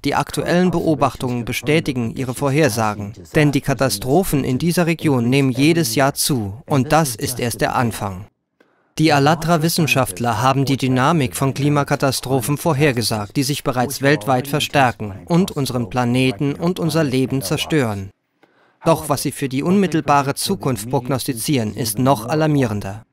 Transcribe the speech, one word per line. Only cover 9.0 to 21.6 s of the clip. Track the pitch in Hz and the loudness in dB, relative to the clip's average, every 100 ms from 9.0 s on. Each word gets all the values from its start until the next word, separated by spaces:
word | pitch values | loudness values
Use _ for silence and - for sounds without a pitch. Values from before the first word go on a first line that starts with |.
| 156 | 2
alatra-Wissenschaftler | 143 143 165 160 170 165 - 151 135 123 - 120 110 | 4 4 2 2 2 2 0 2 2 0 -2 -4 0
haben | 131 135 135 | 2 2 0
die | 135 | 0
Dynamik | 127 127 131 170 123 - | 2 2 2 2 0 0
von | 135 | -2
Klimakatastrophen | 127 143 147 139 143 139 120 123 135 120 147 | 0 0 2 0 0 0 -2 -2 -2 0 -2
vorhergesagt, | 170 139 151 120 110 110 101 - | 0 2 2 2 -2 -4 -4 -4
die | |
sich | 135 143 | -2 -2
bereits | - 127 123 123 | -2 -2 -2 0
weltweit | 135 147 143 127 131 | 0 2 2 -2 0
verstärken | 151 - 147 127 - 104 95 - | -4 0 2 2 0 -10 -10 0
und | 170 190 | 2 2
unseren | - 131 123 117 | -2 -2 -2 -2
Planeten | 123 123 123 131 131 143 | -2 0 2 2 0 -4
und | 143 170 180 | -2 -2 0
unser | 170 151 | 0 0
Leben | 151 131 131 135 | 0 0 0 -2
zerstören. | - 151 - 160 120 101 95 _ _ _ _ _ _ _ 165 | -2 -4 0 0 0 -4 -8 _ _ _ _ _ _ _ 0
Doch | 156 156 | 0 0
was | 139 | -2
sie | 151 | -2
für | - 135 | -4 -4
die | 131 | -2
unmittelbare | 151 196 185 156 143 143 135 - | 2 2 4 0 2 2 2 -4
Zukunft | - 196 147 123 113 | -4 -2 -2 -4 -2
prognostizieren, | 135 123 131 - 117 127 135 | -4 -2 -4 -4 -4 0 0